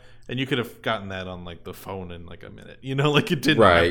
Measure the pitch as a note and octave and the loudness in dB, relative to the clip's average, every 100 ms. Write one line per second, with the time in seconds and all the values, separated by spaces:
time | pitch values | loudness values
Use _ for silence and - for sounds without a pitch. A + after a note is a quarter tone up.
0 | - - - B2+ C3 B2+ A2+ - A#2+ A2 | -20 -20 -10 -6 -4 -4 -4 -8 -6 -6
1 | G2 F#2+ F#2 F2+ F2 E2 F#2 - - F#2+ | -6 -10 -10 -12 -14 -16 -16 -16 -12 -12
2 | F2 E2+ E2+ - - G#2 - - C3 C3+ | -12 -14 -16 -18 -18 -20 -20 -14 -6 0
3 | D3 D3 - D#3+ D3+ B2+ G2 E2+ F2 | 2 2 2 -2 2 6 6 6 4